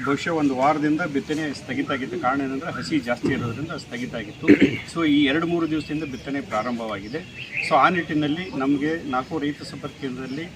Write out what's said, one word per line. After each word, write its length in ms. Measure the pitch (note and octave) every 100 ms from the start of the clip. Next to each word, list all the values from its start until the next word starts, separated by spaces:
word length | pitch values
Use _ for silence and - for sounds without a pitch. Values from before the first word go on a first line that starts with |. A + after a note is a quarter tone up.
| B2+
ಬಹುಶಃ 240 | C#3 E3+
ಒಂದು 260 | D#3+ C#3+ B2+
ವಾರದಿಂದ 460 | C#3 D3+ D3+ D3+
ಬಿತ್ತನೆ 520 | C#3 C#3 C#3 D#3 D#3
ಸ್ಥಗಿತ 380 | B2+ - B2+ D3
ಆಗಿತ್ತು. 280 | C3+ B2 A#2+
ಕಾರಣ 220 | B2+ C#3
ಏನಂದ್ರೆ 300 | C3+ C3+ D#3
ಹಸಿ 280 | - C#3+ D#3
ಜಾಸ್ತಿ 280 | A#2+ A#2+ C#3
ಇರೋದ್ರಿಂದ 440 | B2+ A#2+ A2+ D#3+
ಸ್ಥಗಿತ 440 | D3+ - E3+ B2 A#2
ಆಗಿತ್ತು. 320 | G#2 - D#3+ - C#3+ - -
So 120 | E3 D#3
ಈ 200 | D3 C#3
ಎರಡು 220 | D#3 E3+
ಮೂರು 220 | E3+ D#3+
ದಿವಸದಿಂದ 340 | D#3 - D3+
ಬಿತ್ತನೆ 380 | D3+ B2 C#3 C#3
ಪ್ರಾರಂಭವಾಗಿದೆ. 760 | G#2 G#2+ A#2+ A#2 A2+ G2 G#2 D3+ - - - - -
So 60 | D3+
ಆ 140 | D3+
ನಿಟ್ಟಿನಲ್ಲಿ 680 | F3+ D#3 D3+ D3 D#3+ F#3+ C3+
ನಮಗೆ 520 | C3+ C#3+ D3+ E3 C#3+
ನಾಲ್ಕು 300 | B2+ C3 D#3+
ರೈತ 240 | C#3+ C#3+
ಸಂಪರ್ಕ 380 | D#3 C#3+ C#3+ -
ಕೇಂದ್ರದಲ್ಲಿ, 440 | C3+ B2+ B2+ C#3 F3